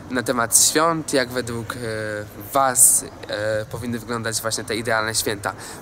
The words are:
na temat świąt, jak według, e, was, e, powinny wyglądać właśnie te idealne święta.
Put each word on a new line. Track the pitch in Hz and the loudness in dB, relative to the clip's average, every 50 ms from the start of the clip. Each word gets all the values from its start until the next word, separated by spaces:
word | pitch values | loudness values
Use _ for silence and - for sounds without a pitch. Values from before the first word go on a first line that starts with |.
| - - | -10 -6
na | 127 123 117 | -4 -2 0
temat | 139 127 120 113 110 - - | 0 0 0 2 4 4 4
świąt, | - - - 151 160 170 165 160 143 - 147 | 4 4 4 4 4 4 4 2 0 0 0
jak | 131 123 120 | 0 0 0
według, | 127 127 120 120 117 117 113 - - | -2 -4 -4 -4 -4 -6 -6 -6 -6
e, | 123 120 110 110 107 110 107 104 104 104 104 - - 101 - - | -6 -4 -4 -4 -4 -4 -4 -6 -6 -8 -10 -12 -14 -6 0 2
was, | 139 135 131 123 120 - - - - - - - - - - | 4 4 4 6 6 6 8 6 4 2 -4 -10 -12 -10 -6
e, | 110 104 107 110 110 107 110 | -4 -2 -2 0 0 -2 -2
powinny | - - 113 123 120 117 117 | -4 -6 -6 -4 -4 -4 -4
wyglądać | 110 110 120 113 113 117 110 - | -4 -4 -4 -4 -2 -2 -2 -2
właśnie | - 113 110 123 107 | -2 -2 -2 -2 -2
te | - 110 | -2 -4
idealne | 107 113 120 113 110 107 110 110 | -2 0 0 0 0 0 0 0
święta. | - - 123 107 101 107 98 98 - - - - - | 0 0 -2 -2 -2 -2 -4 -6 -6 -10 -14 -14 -6